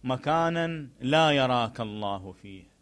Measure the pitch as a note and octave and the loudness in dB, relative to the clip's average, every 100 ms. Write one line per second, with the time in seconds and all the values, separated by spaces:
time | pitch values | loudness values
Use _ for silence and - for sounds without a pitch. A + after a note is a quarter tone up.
0 | B2+ B2+ C#3+ D#3+ E3 E3+ E3 D#3+ C#3 - | -4 -4 0 2 2 0 -2 -4 -12 -6
1 | B2+ D#3 D#3+ C#3+ B2+ B2 A2+ - A2+ G#2 | 2 4 6 4 4 2 0 -4 -8 -4
2 | G2+ G2 F#2+ F2+ G2+ F#2+ E2+ _ | -4 -4 -8 -16 -18 -18 -20 _